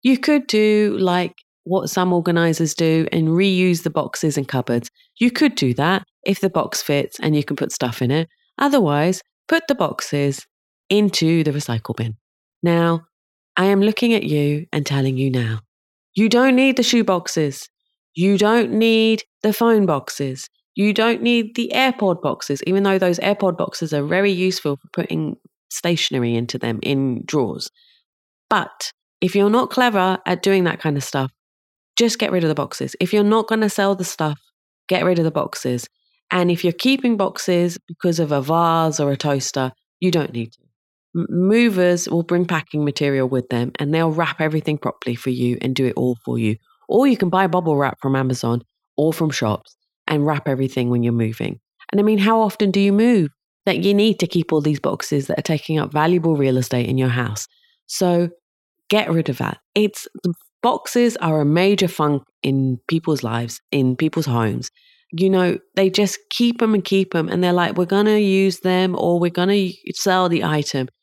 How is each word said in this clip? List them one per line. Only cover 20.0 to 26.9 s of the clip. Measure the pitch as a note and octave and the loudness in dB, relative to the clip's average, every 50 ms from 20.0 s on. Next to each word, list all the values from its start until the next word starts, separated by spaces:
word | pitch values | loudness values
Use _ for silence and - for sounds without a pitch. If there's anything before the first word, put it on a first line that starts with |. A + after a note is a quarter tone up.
| C3+ - - - C#3+ C3+ C3 C3 - - _ _ _ _ _ | -4 -8 -8 -6 -6 -6 -6 -8 -14 -20 _ _ _ _ _
You | - G3+ G#3+ G#3 | -2 0 0 2
don't | A3 A3 A#3 A#3 - A3+ | 2 2 0 0 0 0
need | A#3+ A#3+ A#3 A3+ G#3+ - | 2 2 2 0 -2 -4
the | - A#3 - - | -6 -4 -2 0
AirPod | - B3+ C4 B3 B3+ G#3+ F#3+ F3 E3 | 0 0 0 0 0 0 0 0 0
boxes, | - D3 - - - - C#3+ C#3 - | -2 -4 -4 -4 -4 -6 -6 -4 -2
even | - F#3 G3 G3 | -2 0 2 2
though | G3 F#3+ F#3+ | 2 2 2
those | F#3 F3+ F3 F3 | 2 0 0 0
AirPod | - G3 G#3 G3+ - F#3+ E3+ | 0 -2 0 0 0 -2 0
boxes | E3+ - - - - E3+ D#3 D#3 | -2 -4 -6 -4 -8 -6 -4 -2
are | D3 C#3+ | -4 -2
very | D3 E3+ F#3 G3+ G3+ G3 | -2 -2 0 0 0 0
useful | F3 F#3 F#3 F#3 - - D3+ C#3+ | 0 0 -2 -2 -2 -4 -4 -6
for | C#3+ _ - - | -6 _ -10 -6
putting | - E3+ - E3 D#3+ D#3 D3+ - - _ _ _ _ _ _ | -6 -6 -4 -4 -4 -4 -6 -8 -10 _ _ _ _ _ _
stationery | - - - E3+ F3 D#3+ - - C#3+ C3 A#2+ A#2+ A#2 | -14 -6 -2 -2 0 0 -2 -2 -2 -2 -2 0 0
into | A#2 A#2+ A#2 - B2+ | -2 -2 -4 -6 -6
them | - A#2 A2+ G#2+ - | -6 -4 -6 -4 -2
in | - | -2